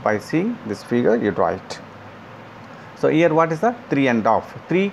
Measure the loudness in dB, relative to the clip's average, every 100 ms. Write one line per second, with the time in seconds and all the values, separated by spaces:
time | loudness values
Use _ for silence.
0 | -2 -2 -2 -2 -2 -4 -8 -8 -2 2
1 | 4 2 2 2 0 0 -8 -16 -16 -20
2 | -20 -20 -20 -20 -20 -20 -20 -20 -20 -2
3 | 2 4 4 4 2 2 -2 -2 -2 0
4 | 2 2 4 2 0 -14 -2 0 0